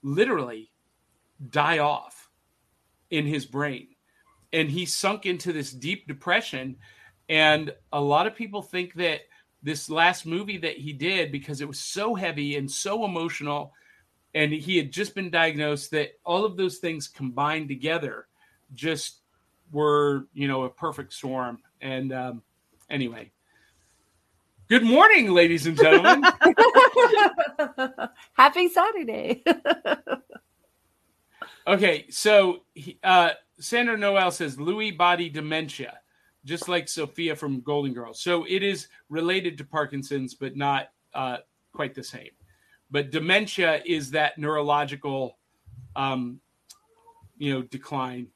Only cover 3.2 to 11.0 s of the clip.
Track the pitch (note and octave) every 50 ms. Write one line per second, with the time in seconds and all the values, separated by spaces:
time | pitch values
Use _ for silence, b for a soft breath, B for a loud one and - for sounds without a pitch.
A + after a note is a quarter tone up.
3.2 | D3 D3 D3+ D3+ C3 - A#2 C#3 D3 D3 C3+ A#2+ - _ _ _ _ _ _ _
4.2 | _ _ _ _ _ _ - E3 E3 D3+ C#3 F3 F3+ D#3+ - - - G3 G3+ G#3
5.2 | - G3 F3+ E3 - F3+ E3 D#3 C#3 C#3 B2+ B2+ A#2+ D3+ G3 G3+ _ - C#3+ C#3
6.2 | - F3 F3+ A3 A3+ - - C3 C3 C3+ B2+ b b b b b b b b _
7.2 | _ _ D#3+ D#3 D#3 D3+ D3+ D#3 D#3 D3 - _ _ _ - D3 C#3+ C#3+ C#3+ D3+
8.2 | F3+ A3 G#3+ - A#3 G#3 G3 G#3 - - - F3+ F3+ F3 - D#3+ F3+ E3 D#3 -
9.2 | - _ _ _ _ _ _ _ - C#3+ D#3 C#3+ - - D#3 D#3 E3 F3 F3+ -
10.2 | - D#3+ E3 F3+ G#3+ G3+ G3+ F3+ D#3+ D#3+ - - C#3+ D3 D3+ C3